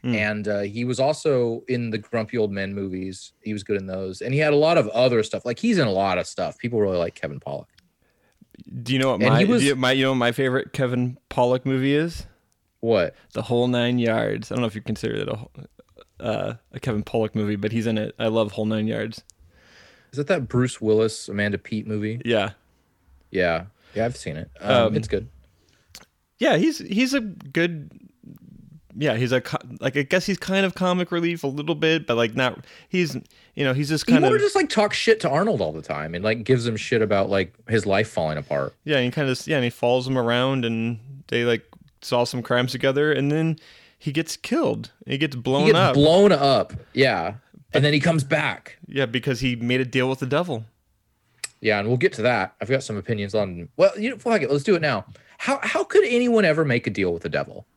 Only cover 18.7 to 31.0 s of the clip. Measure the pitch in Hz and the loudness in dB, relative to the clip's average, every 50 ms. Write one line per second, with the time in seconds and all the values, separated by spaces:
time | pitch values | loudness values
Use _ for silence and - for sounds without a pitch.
18.7 | 110 110 107 110 110 110 110 110 110 - _ - _ _ - _ _ _ _ _ | 0 0 -2 -2 -2 -4 -6 -8 -10 -14 _ -20 _ _ -20 _ _ _ _ _
19.7 | - - - - _ _ _ _ - 135 147 - 190 165 123 - - 123 127 123 | -20 -20 -20 -20 _ _ _ _ -8 -6 -2 0 0 -2 0 -2 0 0 0 0
20.7 | - - 113 107 107 107 110 110 - - - - 101 101 101 104 101 95 _ - | -2 -4 0 2 4 4 4 0 -2 -6 -12 -8 -4 -2 -2 -2 -2 -4 _ -6
21.7 | 113 107 104 107 107 104 104 107 110 120 - 117 117 107 98 98 - _ _ _ | -8 -8 -6 -6 -6 -4 -4 -4 -6 -6 -2 0 2 2 0 -2 -6 _ _ _
22.7 | _ _ _ _ _ _ _ _ - _ _ _ - 92 90 85 82 82 90 98 | _ _ _ _ _ _ _ _ -20 _ _ _ -2 0 0 0 0 -2 -6 -10
23.7 | _ _ _ _ - 104 113 120 127 - - 90 73 80 - - - - 95 104 | _ _ _ _ -4 -4 -4 -4 -4 -8 -10 -10 -10 -10 -12 -14 -16 -10 -2 2
24.7 | 131 123 113 107 104 110 113 - 104 98 110 - - - _ _ _ _ _ _ | 4 4 4 4 2 -2 -2 -2 -4 -4 -4 -8 -18 -20 _ _ _ _ _ _
25.7 | _ _ _ _ _ - - _ _ _ _ _ _ _ 226 311 196 156 196 320 | _ _ _ _ _ -20 -20 _ _ _ _ _ _ _ 2 2 4 4 4 2
26.7 | 294 - 202 - 202 208 262 254 262 277 226 202 170 - - 139 - 165 170 175 | 0 -2 -8 -4 0 0 0 2 0 -2 -2 -4 -12 -14 -16 -6 -2 0 0 0
27.7 | 170 151 143 156 - - - - _ _ - - - - - - - - - - | -2 -6 -12 -16 -20 -20 -20 -20 _ _ -20 -20 -20 -20 -20 -20 -20 -20 -20 -20
28.7 | - - _ _ - 110 147 147 110 113 127 117 131 127 - - - - - 123 | -20 -20 _ _ -8 -4 -2 0 0 0 0 2 0 0 0 -2 -8 -8 -8 -10
29.7 | 123 - - 135 131 147 139 - 185 185 - - 190 - - - 190 196 196 185 | -14 -6 -6 -2 -2 -2 0 2 0 0 0 0 -4 -4 -2 -2 0 0 0 0
30.7 | 180 - 185 180 180 180 | 0 -2 0 0 0 0